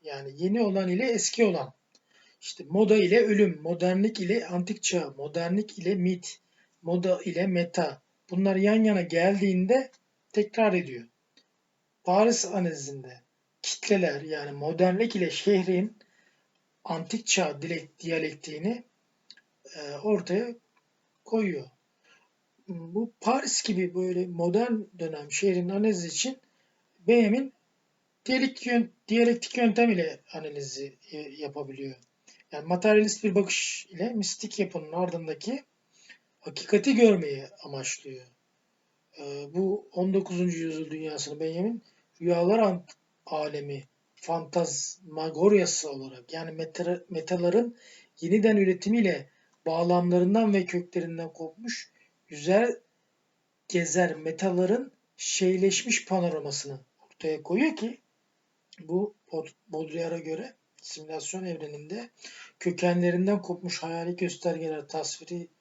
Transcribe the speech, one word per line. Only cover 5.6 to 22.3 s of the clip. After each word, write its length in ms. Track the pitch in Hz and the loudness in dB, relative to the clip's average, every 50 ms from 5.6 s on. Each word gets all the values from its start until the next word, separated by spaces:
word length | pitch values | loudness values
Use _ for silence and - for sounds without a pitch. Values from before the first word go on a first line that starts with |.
| 214 214 - - | -2 -4 -8 -4
ile 160 | 165 180 208 | -2 -2 0
mit, 460 | 185 175 180 185 180 - - - _ _ _ _ _ _ _ _ _ | 2 2 0 0 -2 -6 -14 -16 _ _ _ _ _ _ _ _ _
moda 400 | - 165 175 180 175 185 180 180 - | -4 -2 -2 0 2 0 0 0 -2
ile 240 | 190 165 170 185 | -4 -2 0 0
meta. 540 | 196 180 175 170 170 - 185 165 147 139 - _ _ _ _ _ _ | 2 2 0 0 0 0 -2 -2 -2 -4 -10 _ _ _ _ _ _
Bunlar 260 | 185 180 196 196 190 | -2 0 2 2 2
yan 280 | 190 196 208 214 226 220 | 4 4 4 6 6 6
yana 180 | 220 202 190 | 4 4 2
geldiğinde 920 | 170 170 165 170 170 190 202 196 196 196 185 180 185 190 247 269 269 - _ _ _ _ _ _ _ _ - | 0 0 2 4 4 4 4 4 2 2 2 2 4 4 4 2 2 -2 _ _ _ _ _ _ _ _ 0
tekrar 400 | 214 208 208 - 233 220 208 180 | 0 0 0 2 2 2 4 4
ediyor. 340 | 175 175 139 127 117 117 _ _ _ _ _ _ _ _ _ _ _ _ _ _ _ _ _ _ _ _ | 2 -2 -2 -10 -12 -14 _ _ _ _ _ _ _ _ _ _ _ _ _ _ _ _ _ _ _ _
Paris 420 | 180 180 202 214 233 233 - - | 2 6 6 6 6 4 2 -2
analizinde 760 | 180 - 196 180 170 156 143 139 143 139 135 127 127 - - _ _ _ _ _ _ _ _ | -2 0 0 0 0 -2 -4 -10 -10 -12 -12 -14 -16 -18 -20 _ _ _ _ _ _ _ _
kitleler 600 | - - - - - - 208 190 175 156 139 143 | -8 -8 -8 -6 2 2 4 4 4 0 0 -4
yani 300 | 151 156 156 147 143 143 | -6 -6 -8 -6 -6 -8
modernlik 640 | 143 143 143 156 165 170 180 185 180 196 233 233 - | -8 -6 -4 -4 2 4 4 4 4 2 0 0 0
ile 160 | 196 180 156 | 0 -2 -2
şehrin 680 | - - - 202 208 185 180 185 185 180 196 220 - _ - _ _ _ _ _ _ _ _ _ _ _ _ _ _ _ _ | -2 0 2 4 4 4 4 2 2 2 2 0 -4 _ -20 _ _ _ _ _ _ _ _ _ _ _ _ _ _ _ _
antik 440 | - 170 160 165 - - 220 - | -6 -6 -6 -6 -6 -8 -6 -2
çağ 340 | - - 196 175 151 143 143 | 0 2 2 2 0 -2 -6
dilek-, 380 | 160 165 170 160 143 - _ _ | -6 -6 -6 -6 -8 -12 _ _
diyalektiğini, 840 | - 170 165 160 156 151 143 - - 156 151 151 165 208 240 240 - _ _ _ _ _ _ _ _ _ - _ _ _ _ _ _ - - | -6 -4 -2 -2 -2 -4 -6 -10 -14 -12 -10 -4 -4 -4 -4 -4 -8 _ _ _ _ _ _ _ _ _ -20 _ _ _ _ _ _ -18 -14
e, 160 | 156 147 143 | -12 -12 -10
ortaya 640 | 143 143 - 214 208 185 175 - 180 202 240 240 233 - _ _ _ _ _ _ _ _ _ _ _ _ _ | -10 -4 0 0 0 0 0 0 -2 -2 -2 -4 -8 -14 _ _ _ _ _ _ _ _ _ _ _ _ _
koyuyor. 420 | - 220 226 214 190 165 139 - 147 _ _ _ _ _ _ _ _ _ _ _ _ | -2 0 0 0 0 -2 -4 -8 -12 _ _ _ _ _ _ _ _ _ _ _ _